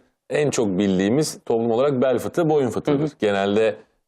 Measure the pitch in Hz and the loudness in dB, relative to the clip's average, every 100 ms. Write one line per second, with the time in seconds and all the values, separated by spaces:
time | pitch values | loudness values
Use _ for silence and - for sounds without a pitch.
0 | _ _ - 143 147 - 107 92 101 92 | _ _ -6 -2 -2 0 -2 0 0 2
1 | 98 131 151 - - 117 117 113 143 131 | 2 0 -2 -6 -4 -2 0 0 0 2
2 | 131 123 104 - 165 151 127 98 - 143 | 0 0 -2 -2 2 2 0 -2 -2 -2
3 | 156 - 107 98 98 101 110 107 - _ | -2 -2 -2 0 0 2 0 -2 -12 _